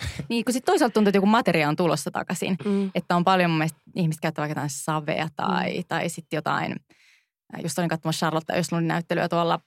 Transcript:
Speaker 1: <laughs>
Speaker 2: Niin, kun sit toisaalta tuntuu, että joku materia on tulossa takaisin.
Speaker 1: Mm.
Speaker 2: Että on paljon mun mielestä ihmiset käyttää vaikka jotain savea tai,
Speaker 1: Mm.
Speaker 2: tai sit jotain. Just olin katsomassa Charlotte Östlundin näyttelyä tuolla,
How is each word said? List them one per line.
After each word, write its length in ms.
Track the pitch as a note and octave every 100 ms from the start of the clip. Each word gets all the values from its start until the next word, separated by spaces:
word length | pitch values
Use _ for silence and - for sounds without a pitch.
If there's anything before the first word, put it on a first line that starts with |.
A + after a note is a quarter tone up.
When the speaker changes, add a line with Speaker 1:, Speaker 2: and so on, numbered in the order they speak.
Speaker 1:
<laughs> 260 | - - -
Speaker 2:
Niin, 160 | A#3 A3
kun 80 |
sit 120 | B3 -
toisaalta 280 | F#4 C4+
tuntuu, 160 | A3 G#3
että 80 | G3
joku 100 | G3
materia 420 | A3+ B3 E3+ D3
on 60 | D3+
tulossa 360 | F3 D#3 -
takaisin. 460 | - - F3 - F#3+ G#3
Speaker 1:
Mm. 260 | G3+ G3 F#3
Speaker 2:
Että 200 | - F3
on 80 |
paljon 260 | F3+ F#3+ F3
mun 60 | D#3+
mielestä 220 | D#3 - _ -
ihmiset 260 | E3+ D#3
käyttää 220 | E3 D#3
vaikka 160 | D3+ D3
jotain 100 | C#3+
savea 580 | C#3 - D#3 D3 - D#3+ -
tai, 420 | - - - -
Speaker 1:
Mm. 60 | F3+
Speaker 2:
tai 220 | E3 F3
sit 160 | F3 E3
jotain. 420 | D#3 D3 - - - _ _ _ _ _ _ _ -
Just 160 | E3+ -
olin 100 | E3+
katsomassa 360 | D#3+ D#3+ D#3+ E3
Charlotte 280 | D#3 D#3+
Östlundin 340 | - E3 E3+ E3
näyttelyä 420 | E3 E3+ E3+ E3+
tuolla, 300 | E3+ E3+ E3+